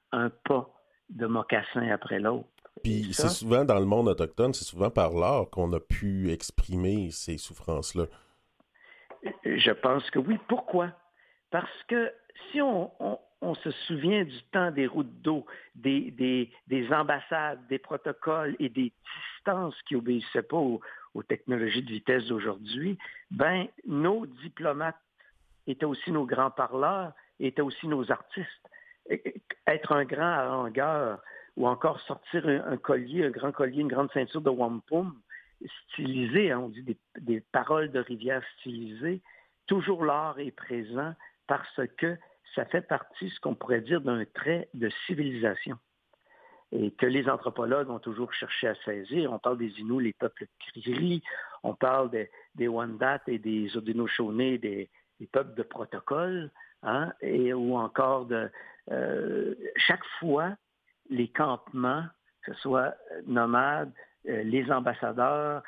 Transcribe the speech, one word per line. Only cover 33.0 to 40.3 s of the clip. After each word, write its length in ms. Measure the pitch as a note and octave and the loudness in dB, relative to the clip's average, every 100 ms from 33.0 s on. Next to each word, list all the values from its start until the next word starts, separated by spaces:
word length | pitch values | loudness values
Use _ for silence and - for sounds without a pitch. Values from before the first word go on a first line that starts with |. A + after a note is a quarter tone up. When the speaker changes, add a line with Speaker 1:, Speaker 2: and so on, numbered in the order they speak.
| B2 E3 | 2 0
Speaker 1:
un 60 | D3+ | 0
grand 220 | A#2+ C#3 | 0 -4
collier, 280 | - C3+ C3+ | 0 0 2
une 80 | D3 | 0
grande 220 | B2 C#3 | 2 0
ceinture 280 | C#3+ B2 D#3+ | 0 -2 0
de 100 | D3+ | 0
wampum 720 | B2+ A#2+ A#2 - E3 F#3 C3 _ - - _ - - _ | 2 0 0 -2 -2 -2 -8 _ -20 -20 _ -16 -16 _
stylisée, 580 | - C#3+ C3 A#2+ D#3+ G3 | -8 -4 -2 2 4 4
hein, 80 | B2 | 2
on 100 | B2 | -4
dit 140 | A2 | -8
des, 160 | C3 A2+ _ - | -8 -8 _ -12
des 200 | - A2+ | -2 -2
paroles 520 | - C3 A#2+ D#3 D#3 | 0 -2 2 2 2
de 80 | C3 | -2
rivière 420 | A#2+ A#2 A#2+ C3 - - | -4 -4 -2 -2 -4 -12
stylisées, 640 | C3 A#2 A2+ A2 D3+ F#3 - - _ _ - | -10 -8 -10 -6 -4 -4 -8 -20 _ _ 0
toujours 380 | G3 E3+ F3 | 0 2 2
l'art 340 | D#3 D3 D#3 | 2 2 0